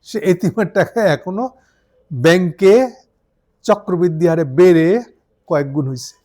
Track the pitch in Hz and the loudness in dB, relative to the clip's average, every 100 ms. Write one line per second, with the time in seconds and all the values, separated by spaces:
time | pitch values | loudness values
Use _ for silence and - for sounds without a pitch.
0 | - 220 180 180 190 - 196 202 165 233 | -10 -6 -2 -2 -2 -4 -4 -2 -2 0
1 | 202 147 180 196 254 _ _ _ _ _ | -2 -2 -6 -8 -10 _ _ _ _ _
2 | _ 135 143 180 180 - 190 220 254 - | _ -2 2 2 0 0 4 4 2 -6
3 | _ _ _ _ _ _ - 202 - 180 | _ _ _ _ _ _ -4 -4 -2 -2
4 | 180 156 170 165 151 135 185 165 165 220 | -2 0 -2 0 -2 4 6 6 2 0
5 | 240 _ _ _ _ 160 139 143 135 127 | -4 _ _ _ _ -4 -2 -6 -6 -8
6 | - _ | -14 _